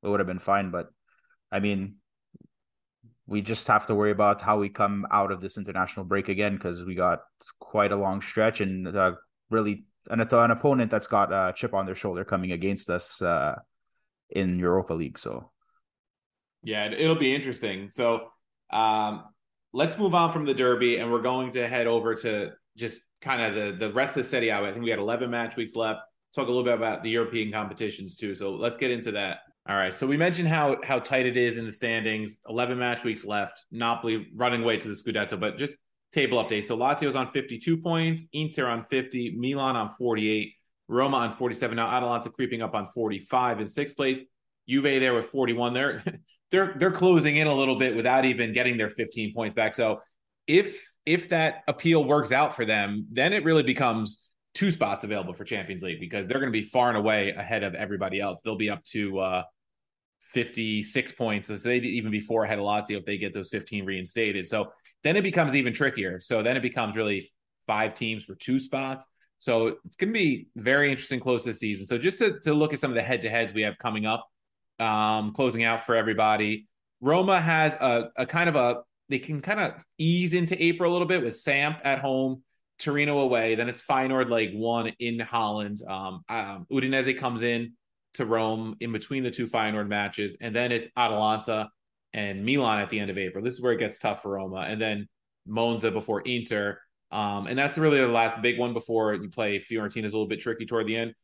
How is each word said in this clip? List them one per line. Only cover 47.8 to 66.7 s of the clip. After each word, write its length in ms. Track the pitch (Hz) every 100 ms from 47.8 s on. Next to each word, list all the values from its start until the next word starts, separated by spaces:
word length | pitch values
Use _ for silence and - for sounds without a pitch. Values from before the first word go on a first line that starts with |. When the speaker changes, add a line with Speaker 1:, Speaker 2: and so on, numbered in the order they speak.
| 127
Speaker 2:
without 300 | 113 117 131
even 280 | 131 117 117
getting 260 | 107 123 120
their 120 | 107
fifteen 440 | - 113 - 107
points 200 | 110 107
back. 200 | 113 110
So 260 | - 113 104 - _ _ _ -
if, 360 | 165 202 - - _
if 240 | - 170 170
that 340 | 170 160 - -
appeal 340 | - 165 165
works 300 | 135 147 -
out 240 | 127 151 -
for 80 |
them, 420 | 113 107 101 104 107
then 200 | 117 147
it 120 | 202
really 180 | 156 160
becomes 580 | 127 127 131 113 110 - _ _ _
two 180 | - 196
spots 320 | 160 104 101
available 280 | 107 104 90
for 120 | 90
Champions 400 | 101 107 92 95
League 160 | 92 80
because 260 | 87 101 92
they're 140 | 135
gonna 100 | 135
be 120 | 110
far 260 | 104 127 123
and 80 | 113
away 340 | 104 107 98
ahead 320 | - 101 110
of 140 | 98 87
everybody 440 | 101 101 95 95
else. 200 | 101 90
They'll 140 | 110 107
be 140 | 107
up 120 | 98 -
to, 320 | 110 101 95
uh, 220 | 95 92 90 _ _ _ _ _ _ _
fifty-six 920 | - - 117 - 110 107 107 139 -
points. 340 | - 117 104 98
So 80 | 104
they'd 280 | 120 123
even 260 | 123 113 110
be 100 | 107
four 240 | 104 113
ahead 140 | 107 107
of 60 |
Lazio 340 | 101 104 104 104
if 80 | 90
they 100 | 104
get 160 | 98
those 160 | 98 92
fifteen 360 | 104 - 104
reinstated. 640 | 95 95 92 - 110 98 92
So 260 | 110 - - _ _
then 140 | 147 190
it 60 |
becomes 320 | 190 180 156
even 180 | 135 123
trickier. 480 | 110 139 123 95 90
So 220 | - 117
then 160 | 107 131
it 20 |
becomes 340 | 123